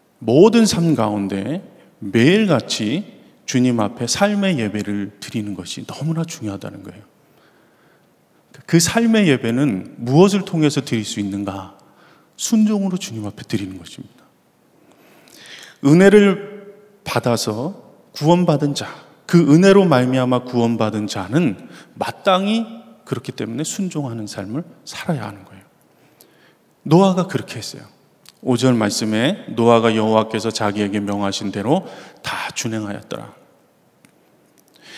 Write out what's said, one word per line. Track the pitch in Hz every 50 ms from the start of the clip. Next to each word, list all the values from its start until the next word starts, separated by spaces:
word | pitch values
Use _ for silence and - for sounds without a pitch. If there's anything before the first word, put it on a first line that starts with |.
| _ _ _ _
모든 | - 107 120 147 190 226 214 233 226
삶 | 208 - 170 170 165 147
가운데 | 117 110 107 104 104 101 95 98 98 98 120 156 196 - - - - _ _ _ _
매일같이 | 110 101 98 113 120 151 185 214 220 196 156 113 - - - - 110 104 131 185 208 - - - - _ _ _ _
주님 | - - 127 123 127 120 117
앞에 | 104 98 - - 120 117
삶의 | - - 202 208 208 202 196 196 180 127
예배를 | 110 104 101 107 101 104 101 101 101 95 - _
드리는 | - - - 117 104 101 98
것이 | 92 87 85 - - 120
너무나 | - - - 143 160 160 165 160
중요하다는 | 165 - - 113 104 98 98 - - 101 98 95
거예요. | 101 101 104 104 _ _ _ _ _ _ _ _ _ _ _ _ _ _ _ _ _ _ _ _ _ _ _ _ _ _ _ _ _ - - -
그 | - - 170
삶의 | 170 - - 233 233 226 226 220 202 165
예배는 | 131 120 - 113 113 127 147 139 101 92 92 - - -
무엇을 | 120 123 131 156 190 202 196 202 185
통해서 | - - 160 156 147 143 147
드릴 | 123 - 123 110 104
수 | - - 110
있는가? | 101 98 98 101 101 98 95 98 95 90 - _ _ _ _ _ _ _ _ _ _ _ _ -
순종으로 | - - 233 - 107 208 214 202 196 185 - -
주님 | - - 113 110 104
앞에 | 101 - - - -
드리는 | - 104 101 92 92 90
것입니다. | 85 - - - - - _ _ _ _ _ _ _ _ _ _ _ _ _ _ _ _ _ _ _ _ _ _ _ _ - - - - - - - - - _ -
은혜를 | 139 151 175 190 196 196 208 202 202 185 - - - - - - - - - - _ _ _ _
받아서 | - - 120 - 123 117 110 - 117 104 110 131 175 202 - - - - _ _ _ _
구원받은 | - 147 156 175 180 180 170 151 139 151 143 139
자, | - - - - - - - - _ _
그 | - - 170 170 135 147
은혜로 | 165 190 196 196 202 190
말미암아 | 175 139 123 123 127 127 131 127 123 127 123 123
구원받은 | - 120 120 117 113 117 113 113 107 101 107 107 101
자는 | - 107 92 90 117 165 180 127 90 - - - - - - - _
마땅히 | - - - - - - 202 185 185 196 208 220 226 226 - - - - - - - _
그렇기 | - 135 127 - -
때문에 | - - 120 110 113 131 160
순종하는 | - - - 196 180 - 156 139 127 117 117 107 98
삶을 | - - 95 101 113 151 170 - - - _
살아야 | - - - - - 165 127 107
하는 | 107 104 98 95
거예요. | - - 95 - _ _ _ _ _ _ _ _ _ _ _ _ _ _ _ _ _ _ _ _ _ _ _ _
노아가 | 139 151 180 196 190 180 185 170 -
그렇게 | - - - - - 117
했어요. | - - - 67 - - _ _ _ _ _ _ _ - _ _
오 | - 127 123
절 | 110 123 131 123
말씀에 | 117 107 101 - - 117 107 107 107 120 151 208 - - -
노아가 | 113 113 117 120 117 113 113 113 110
여호와께서 | 110 107 110 110 110 110 110 - 107 101 113
자기에게 | 107 - 110 104 101 104 104 98 101 104
명하신 | 101 101 101 101 101 98 98 - 104 98
대로 | 98 104 98 117 156 190 185 - - - - - - _ -
다 | - - - - -
준행하였더라. | - - - 117 110 110 107 101 101 - - - - 55 - 107 - - _ _ _ _ _ _ _ _ _ _ _ _ _ _ _ _ _ _ _ _ _ _ _ _ _ _ _ _ _ - -